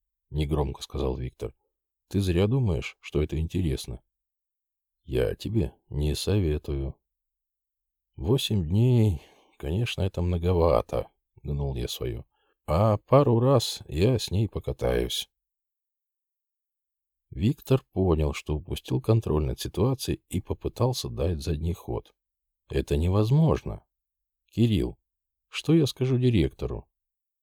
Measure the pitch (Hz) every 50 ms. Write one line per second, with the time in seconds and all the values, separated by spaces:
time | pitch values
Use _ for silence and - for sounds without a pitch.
0 | _ _ _ _ _ - - 73 78 71 78 76 71 67 - - - - - 65
1 | 69 65 64 65 - - - - - - - _ _ _ _ _ _ _ _ _
2 | _ - - 107 101 92 85 87 98 104 123 139 127 104 82 67 65 - - _
3 | - - - 76 76 - - 80 80 80 - 92 92 78 64 - - - 62 62
4 | _ _ _ _ _ _ _ _ _ _ _ _ _ _ _ _ _ _ _ _
5 | _ - 67 64 62 50 - - - 95 107 113 85 - - _ _ - - 69
6 | 76 76 71 - - - 95 104 92 78 76 76 - - 73 69 65 67 - _
7 | _ _ _ _ _ _ _ _ _ _ _ _ _ _ _ _ _ _ _ _
8 | _ _ _ - 69 80 120 139 - - 113 104 85 76 90 104 117 127 123 120
9 | 110 107 90 69 - - _ _ _ _ _ - - 67 82 101 120 117 - -
10 | 95 95 - - 90 87 90 87 82 90 92 85 82 85 69 57 57 - - 67
11 | 67 - _ _ _ _ _ - - - 73 - 143 139 131 117 113 - - -
12 | - 127 - 117 - _ _ _ _ _ _ _ _ - 76 82 104 113 107 104
13 | _ - - 139 143 127 117 117 120 131 139 120 - - - - - - - 78
14 | 92 117 131 107 - - 85 101 113 95 - 82 - - 76 - - 60 62 62
15 | 62 62 - - - _ _ _ _ _ _ _ _ _ _ _ _ _ _ _
16 | _ _ _ _ _ _ _ _ _ _ _ _ _ _ _ _ _ _ _ _
17 | _ _ _ _ _ - - 64 82 110 160 - - - 131 131 - _ - 95
18 | 95 92 82 76 78 73 69 - - - 76 73 - - 71 - - - 127 127
19 | - - 113 113 - - 76 78 76 65 62 - - - - - 98 127 135 -
20 | - - 85 - _ - - 95 - - 92 - - 80 - - 113 127 123 -
21 | - - 60 55 71 87 90 76 69 82 82 76 80 82 85 - - - - -
22 | - _ _ _ _ _ _ _ _ _ _ _ _ - - 67 - - 73 73
23 | 80 90 92 104 107 110 135 151 165 147 80 - - - - - _ _ _ _
24 | _ _ _ _ _ _ _ _ _ _ - 101 117 117 110 87 64 62 - _
25 | _ _ _ _ _ _ _ _ _ _ - - - - 156 165 151 127 - -
26 | 127 131 131 123 123 127 117 101 73 - - - 131 127 123 107 - _ _ _
27 | _ _ _ _ _ _ _ _